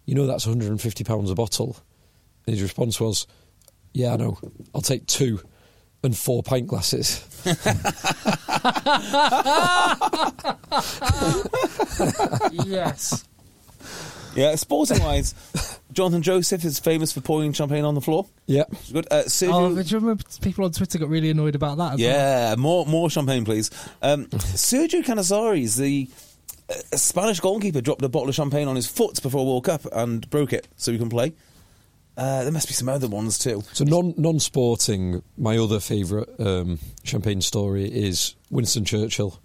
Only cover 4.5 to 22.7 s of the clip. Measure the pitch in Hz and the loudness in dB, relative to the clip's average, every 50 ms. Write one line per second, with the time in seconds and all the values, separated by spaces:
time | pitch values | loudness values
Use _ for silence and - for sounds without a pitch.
4.5 | - - - - - 139 - - 131 120 - - - - 143 123 110 95 - - | -18 -20 -18 -10 -6 -4 -2 -2 -2 -2 -2 -2 0 2 2 2 0 -2 -6 -10
5.5 | _ _ _ _ _ _ _ _ _ _ - 135 113 - - - 123 120 - - | _ _ _ _ _ _ _ _ _ _ -2 -2 0 0 0 0 0 0 0 0
6.5 | 131 127 120 - 123 90 - - - - - - - - - - - - - 180 | 0 0 0 -2 -2 -2 -2 0 0 0 0 -2 -2 -4 -8 -14 -14 -6 -2 -2
7.5 | 170 - - - - - - 302 - - - - - - - - - - - - | 0 0 2 0 0 0 0 -4 -4 -2 -2 -4 -4 -2 0 -2 -2 -2 -2 -2
8.5 | - - - 247 - - - 277 294 226 214 208 - 285 302 254 - - - 262 | -2 0 2 0 0 0 2 2 2 2 2 2 2 4 4 4 4 2 2 4
9.5 | 294 330 349 359 359 359 359 359 311 - - - - 320 311 - - - - 285 | 4 4 4 4 4 4 4 2 2 0 0 -2 0 0 -2 -2 -4 -4 -6 -6
10.5 | 226 - - - 302 269 - - - - 277 247 - 277 - 165 220 381 415 403 | -6 -6 -6 -4 -2 -2 -2 -4 -6 -2 0 0 0 2 2 0 0 0 -2 -2
11.5 | - 523 480 - - - - - - - - 143 - - 415 - - - - - | -2 -2 -2 -2 -2 -2 -4 -2 -2 0 0 0 0 0 0 0 0 0 0 0
12.5 | - - - 196 190 185 175 - - - - - - - - _ _ _ - - | -2 -2 -4 -2 -2 -2 -2 -2 -4 -4 -6 -6 -6 -6 -8 _ _ _ -20 -20
13.5 | - _ _ - - - - - - - - - - - - - - 131 135 151 | -20 _ _ -20 -20 -20 -18 -16 -16 -14 -14 -16 -16 -16 -16 -6 0 2 2 2
14.5 | 156 156 - - 285 302 311 254 247 - 165 151 143 139 - - - - - - | 2 0 -2 0 0 2 2 4 4 4 4 4 2 2 0 -2 -4 -10 -12 -8
15.5 | - 160 - - - - _ - - - 190 185 170 175 151 175 185 185 175 - | -8 -6 -6 -8 -10 -16 _ -6 -2 0 2 2 2 2 2 2 2 2 2 2
16.5 | 196 175 165 165 139 - - 165 160 160 160 156 - 143 131 - 156 156 151 151 | 0 0 0 -2 -2 0 0 2 2 2 0 -2 -4 -4 -2 0 0 0 0 0
17.5 | 143 - 151 135 143 151 147 151 147 143 - - 156 151 147 - _ _ _ - | 0 0 -2 0 0 0 2 2 0 0 0 2 0 0 0 -2 _ _ _ 2
18.5 | 131 139 - - - - - - 120 160 165 - - 151 - - - - 185 180 | 2 2 2 0 -4 -10 -10 -6 -4 -4 0 2 2 2 2 2 0 2 2 4
19.5 | 180 180 175 180 170 180 185 156 208 220 214 226 220 196 - - - - - 196 | 4 4 4 4 2 0 0 0 0 0 0 0 0 -2 -4 -10 -10 -6 -4 -4
20.5 | 180 - 190 180 160 - 196 - - 170 156 143 160 160 156 160 156 156 151 151 | -2 0 0 0 0 -2 -2 -2 -2 -2 -2 0 0 2 2 2 2 2 2 2
21.5 | 143 143 151 147 147 156 175 156 131 131 117 120 135 143 139 139 135 123 120 110 | 0 0 -2 -2 -2 -2 -2 0 0 2 2 4 4 4 4 4 4 2 2 2
22.5 | 107 117 131 151 | 2 2 2 4